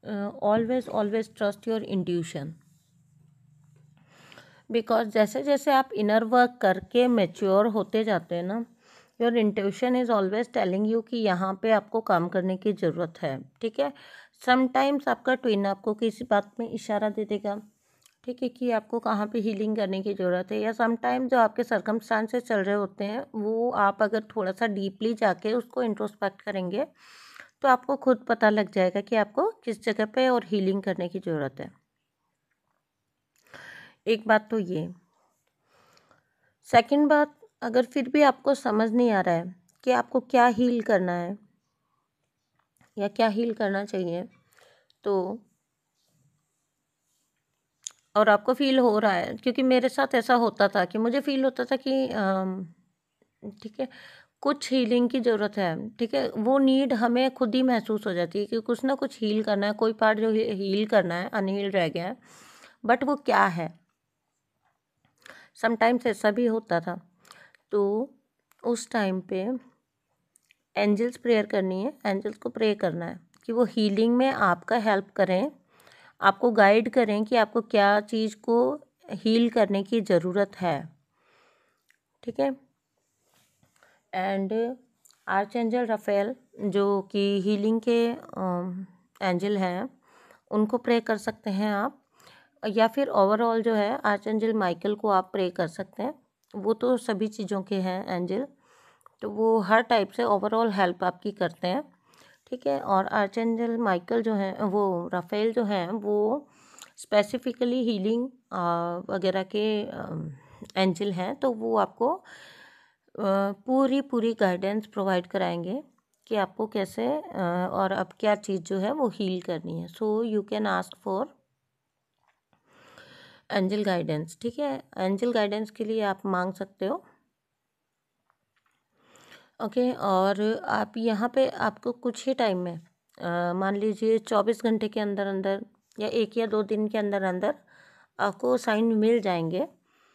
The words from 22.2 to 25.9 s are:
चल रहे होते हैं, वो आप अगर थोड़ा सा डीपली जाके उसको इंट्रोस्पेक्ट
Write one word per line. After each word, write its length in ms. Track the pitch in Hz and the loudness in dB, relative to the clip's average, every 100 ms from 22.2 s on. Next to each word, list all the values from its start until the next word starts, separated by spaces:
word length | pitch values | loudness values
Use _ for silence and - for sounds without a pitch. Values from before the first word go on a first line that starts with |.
| 220 247 | -2 -4
चल 160 | 240 214 | -2 0
रहे 160 | 190 202 | 0 0
होते 280 | 196 - | -2 -6
हैं, 220 | 202 233 - 220 | -6 -6 -8 -6
वो 340 | 208 226 240 208 | -2 0 0 2
आप 200 | 202 202 | 2 2
अगर 200 | 214 220 214 220 | 0 0 -4 -4
थोड़ा 160 | 190 | -4
सा 160 | 190 226 | -2 -2
डीपली 460 | 196 196 196 220 | -2 -4 -4 -4
जाके 400 | 220 208 175 214 | 0 0 0 -2
उसको 300 | 240 240 254 | -2 -4 -4
इंट्रोस्पेक्ट 580 | 240 | -2